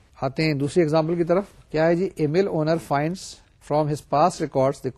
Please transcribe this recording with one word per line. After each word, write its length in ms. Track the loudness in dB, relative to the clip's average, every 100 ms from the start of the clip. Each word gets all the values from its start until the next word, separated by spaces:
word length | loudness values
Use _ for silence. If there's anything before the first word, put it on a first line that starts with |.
| _ -8
آتے 240 | -6 -2
ہیں 100 | -2
دوسری 280 | 0 -2 0
ایگزامپل 340 | 2 2 0 -2
کی 80 |
طرف۔ 200 | 0 0 -2 -10 -8
کیا 160 | 0 2
ہے 80 |
جی، 140 | 2 -2 -2
a 60 | 0
mill 220 | 2 0
owner 280 | 0 0 0 0
finds 280 | -2 -2 -6 -12 -18 _ _ -4
from 160 | 0 0
his 140 | -4 -2
past 280 | 2 2 2
records 400 | -4 0 0 0
the 40 | -6